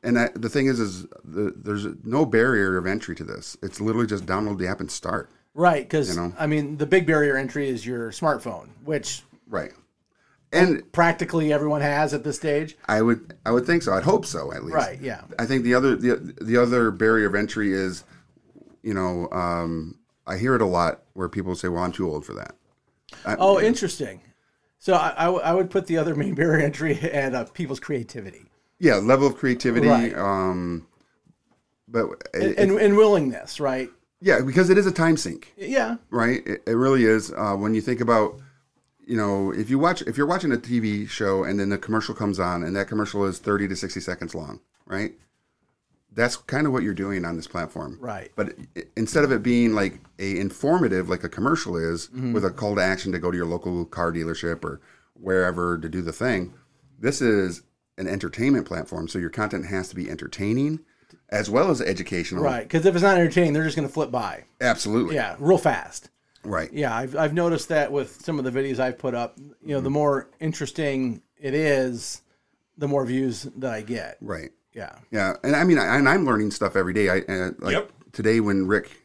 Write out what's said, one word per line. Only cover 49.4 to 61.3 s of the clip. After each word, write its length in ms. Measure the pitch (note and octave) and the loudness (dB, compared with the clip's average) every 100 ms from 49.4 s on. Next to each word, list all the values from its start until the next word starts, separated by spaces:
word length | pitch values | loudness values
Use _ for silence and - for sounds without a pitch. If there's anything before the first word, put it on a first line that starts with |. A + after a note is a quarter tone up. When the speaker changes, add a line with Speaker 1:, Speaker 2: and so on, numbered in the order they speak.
Speaker 1:
being, 300 | A2 A#2+ A#2 | 2 4 4
like, 260 | G#2+ G2 - - - | 2 0 -4 -20 -10
a 180 | G2 F#2+ | -6 -4
informative, 680 | G2 - C#3 F3+ C3+ F#2+ F2 | -4 -2 0 2 2 0 -2
like 140 | F2+ | -4
a 60 | E2+ | -4
commercial 480 | - A2+ D#3+ - F2 | -2 0 0 -2 -4
is, 300 | E2 E2+ - | -4 -4 -8
Speaker 2:
Mm-hmm. 240 | B2+ B2+ | -8 -2
Speaker 1:
with 120 | A#2 G2 | 0 0
a 60 | |
call 240 | - G#2 G2+ | -2 -2 0
to 60 | |
action 300 | F#2 F#2+ G2 | 0 0 -4
to 60 | F2+ | -4
go 120 | F2 | -2
to 60 | F2+ | -2
your 80 | E2+ | -4
local 400 | F2 F2+ F2+ E2+ | -4 -4 -6 -6
car 260 | - E2+ | -2 -2
dealership 520 | E2 E2 D#2+ E2+ E2 - | -2 -6 -4 -4 -6 -8
or 160 | C#2+ _ _ _ | -10 _ _ _
wherever 640 | _ F#2 F#2 F2+ E2+ F2 E2+ | _ 0 2 2 0 -2 -2
to 100 | D#2+ | -4
do 120 | F2 | -6
the 100 | E2 | -6
thing, 420 | - B2+ G2+ F2+ - _ _ _ _ | -2 0 0 -2 -10 _ _ _ _
this 220 | A#2 C#3+ | -4 0
is 420 | B2 G#2 F#2 E2+ _ _ _ - | 2 2 2 -4 _ _ _ -10
an 100 | F#2 | -6
entertainment 580 | G2+ F#2 - B2+ C3+ - | -6 -6 -2 2 2 0
platform. 400 | F2 - E2 E2 | -8 -8 -10 -8
So 120 | F#2+ | -6
your 100 | E2+ | -6
content 360 | - G#2+ G2 - | -4 -4 -4 -6
has 200 | F#2+ F#2 | -6 -6
to 60 | - | -8
be 140 | - | -10
entertaining 720 | D2+ - - G2+ A#2+ C#3+ D#3 _ _ _ _ | -10 -12 -6 -2 0 -2 -4 _ _ _ _
as 200 | _ | _